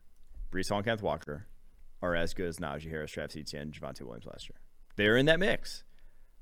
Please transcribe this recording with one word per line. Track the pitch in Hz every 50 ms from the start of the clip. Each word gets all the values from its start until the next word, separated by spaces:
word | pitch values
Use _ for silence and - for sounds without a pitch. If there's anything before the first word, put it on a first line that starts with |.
| - - - - - - - - - -
Breece | - 92 95 -
Hall | 104 101
and | 98
Kenneth | 113 117 107 101
Walker, | 85 73 80 - - 73 73 - - - - - - - - - - - -
are | - 90 87
as | 85 85 85 -
good | - 95
as | 85 80
Najee | - 87 73 71 73 78 80
Harris, | 80 78 76 73
Travis | - - 76 73 -
Etienne, | 78 76 - - 71 71 76
Javonte | - - 76 69 67 -
Williams | - 60 58 58 -
last | - - - - -
year. | - - - - - - - - -
They're | - 104 107 110 123
in | 135
that | 156 160 165
mix. | 185 220 - - - - - - - - - - - - - - - - - -